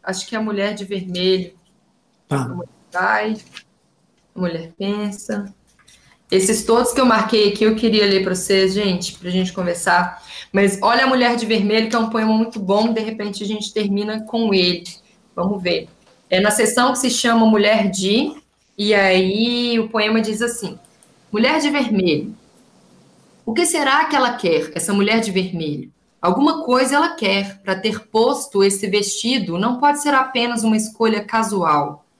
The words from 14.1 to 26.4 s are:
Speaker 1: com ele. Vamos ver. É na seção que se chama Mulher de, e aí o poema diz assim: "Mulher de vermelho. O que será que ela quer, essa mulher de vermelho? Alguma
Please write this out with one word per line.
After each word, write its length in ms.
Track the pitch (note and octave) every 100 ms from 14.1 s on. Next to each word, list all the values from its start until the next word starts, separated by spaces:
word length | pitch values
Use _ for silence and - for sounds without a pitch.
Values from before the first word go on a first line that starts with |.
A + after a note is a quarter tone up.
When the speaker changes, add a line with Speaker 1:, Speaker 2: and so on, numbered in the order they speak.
| G#3+
Speaker 1:
com 280 | A3 A#3 A3
ele. 300 | G3 F3+ F3 - - _ _ _ -
Vamos 260 | F3+ G3+
ver. 260 | F3+ E3 - _ _ _ _
É 120 | F#3
na 100 | G#3
seção 400 | G#3 A3 - B3+
que 80 | B3+
se 120 | B3+
chama 360 | - A#3+ A#3 A3
Mulher 420 | G#3+ G3+ A3 G3+
de, 460 | F3+ F#3+ A3 D#4+ - _ _ _ -
e 140 | G#3
aí 880 | G3+ F#3+ F#3 F#3 G#3 A#3 A#3+ A#3+ A#3
o 100 | A3
poema 320 | A3 G#3+ A3
diz 220 | G#3+ G#3+
assim: 360 | A#3 A#3 F3+ - _ _ _ _ _
"Mulher 280 | G#3 B3 D#4
de 100 | C#4+
vermelho. 640 | C#4+ A#3 G#3 F3+ D3 - - _ _ _ _ _ _ _ _ _ _ -
O 80 |
que 100 | A3+
será 400 | F4 E4 C4+ C#4+
que 100 | D#4
ela 180 | C#4+ B3
quer, 400 | A#3+ F3+ D#3 D3+
essa 180 | - -
mulher 280 | G3+ G3+ A3+
de 100 | G#3
vermelho? 600 | F#3 F#3 E3+ D#3 D3 - _ _ _
Alguma 440 | F3+ A#3